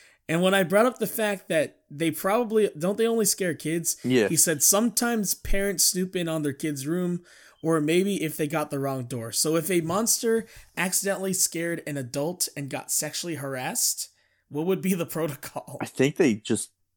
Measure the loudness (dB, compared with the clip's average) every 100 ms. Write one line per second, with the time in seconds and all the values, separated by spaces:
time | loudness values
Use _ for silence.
0 | -20 _ -2 2 4 4 4 4 4 2
1 | -4 -2 -2 -4 0 0 0 -4 _ -2
2 | -2 0 0 0 2 2 2 0 -2 0
3 | 2 2 2 0 -2 -2 -2 -2 -2 -4
4 | 2 4 6 4 2 4 2 4 2 0
5 | -2 0 -2 -4 0 2 2 2 0 0
6 | -2 -2 -2 -2 -2 -2 -4 -4 -2 -2
7 | 0 -4 -8 -20 -20 _ 0 2 4 2
8 | 2 0 -2 -2 -2 -2 -2 -2 -2 -4
9 | -6 -6 -4 -2 0 0 2 0 2 0
10 | 2 0 2 0 -2 -12 -10 -4 -2 0
11 | -2 -2 -2 0 -2 -2 -4 -4 -4 -6
12 | -4 -4 -4 -2 -6 -6 -8 -8 -4 -4
13 | -4 -6 -6 -8 -6 -6 -4 -2 -2 -2
14 | -8 _ _ _ _ -4 -2 0 0 -2
15 | -2 -4 -6 -6 -10 -12 -12 -10 -6 0
16 | 2 4 2 2 0 -4 -4 _ _